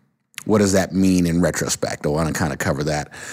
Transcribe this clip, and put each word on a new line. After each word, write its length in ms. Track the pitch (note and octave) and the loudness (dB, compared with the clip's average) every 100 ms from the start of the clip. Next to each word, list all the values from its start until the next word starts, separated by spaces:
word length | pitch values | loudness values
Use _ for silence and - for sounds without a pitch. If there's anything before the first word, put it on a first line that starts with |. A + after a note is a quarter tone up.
| _ _ _ - | _ _ _ -10
what 140 | - G#2 | 0 2
does 140 | G2+ | 4
that 200 | F#2+ E2+ | 2 2
mean 320 | F#2 F#2+ F#2 | 2 2 4
in 160 | F2 E2+ | 2 2
retrospect? 640 | F2 - C2+ - - - | 0 0 -4 -4 -4 -4
I 40 | D2 | -2
wanna 240 | D2 D#2+ | 0 -2
kinda 240 | C#2+ - - | -2 -4 -2
cover 260 | - C#2+ | -4 -2
that. 300 | D3 D3+ - - - | -2 -4 -6 -12 -14